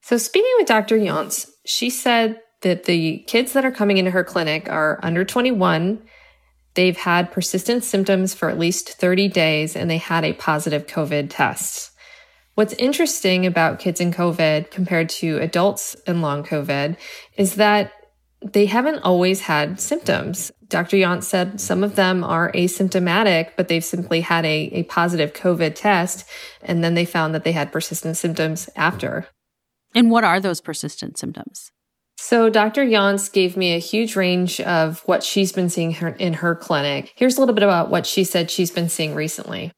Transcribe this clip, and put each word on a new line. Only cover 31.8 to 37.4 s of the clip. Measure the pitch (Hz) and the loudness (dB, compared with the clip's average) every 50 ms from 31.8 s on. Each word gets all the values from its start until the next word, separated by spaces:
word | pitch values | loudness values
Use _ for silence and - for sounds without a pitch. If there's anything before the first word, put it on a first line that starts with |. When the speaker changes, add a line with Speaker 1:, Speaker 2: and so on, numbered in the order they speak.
| _ _ _ _ _ _ _ - | _ _ _ _ _ _ _ -16
Speaker 1:
So | - - - 233 226 226 | -2 0 2 4 4 6
Doctor | 214 220 208 220 220 285 277 | 6 4 2 2 2 0 2
Yonts | 254 220 208 196 196 202 196 202 - | 4 4 4 4 4 2 2 -2 0
gave | - 202 185 180 180 190 | 2 2 2 2 0 0
me | 185 180 170 | 0 0 0
a | 170 | -2
huge | 170 - - 214 233 220 220 | -4 -2 -2 -2 -2 0 0
range | 196 190 180 180 180 180 180 - - | 0 2 2 2 2 0 0 -2 -4
of | - - 175 165 160 160 160 - - | -4 0 2 2 2 0 -2 -6 0
what | - 180 - - | 0 0 0 0
she's | - - 202 196 180 | 0 0 0 0 0
been | - - 180 175 | 0 -2 -2 -2
seeing | 175 - 170 165 165 | -2 -2 -2 -2 -2
her, | 160 170 165 | -4 -4 -6
in | - - - 180 165 | -4 -2 -2 -2 -2
her | 156 - 170 170 | 0 0 -2 -2
clinic. | 170 - - 170 147 143 147 143 139 - - _ | -2 -2 -2 -2 0 0 0 -2 -4 -6 -10 _
Here's | - 247 254 254 | 2 2 2 4
a | |
little | 269 | 4